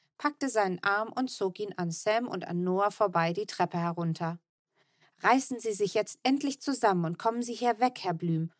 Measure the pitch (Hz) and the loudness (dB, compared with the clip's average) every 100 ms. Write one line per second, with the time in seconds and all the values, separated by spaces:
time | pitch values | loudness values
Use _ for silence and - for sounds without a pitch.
0 | _ - 294 294 269 220 196 175 202 202 | _ -4 -4 -2 -2 2 2 0 0 0
1 | 226 - 262 - 190 185 202 - 170 165 | -2 -2 -4 -2 -2 -2 -8 -4 -4 -2
2 | 214 226 247 185 - 175 180 185 208 - | 0 0 0 -4 -4 -2 0 2 2 2
3 | 202 175 165 170 214 - 175 175 170 170 | 2 2 2 0 -4 -2 0 0 -2 -2
4 | 165 156 165 170 _ _ _ _ _ _ | -2 -2 -4 -6 _ _ _ _ _ _
5 | _ _ 202 262 - 240 226 202 202 214 | _ _ 4 4 2 -4 -4 0 0 0
6 | 208 - 254 269 277 269 - 277 220 180 | -2 -2 0 2 0 -4 -4 2 4 4
7 | 165 175 226 233 240 220 240 220 254 - | 0 -2 -2 -2 -4 -2 0 2 0 0
8 | 185 165 175 160 165 | -4 -2 0 0 -2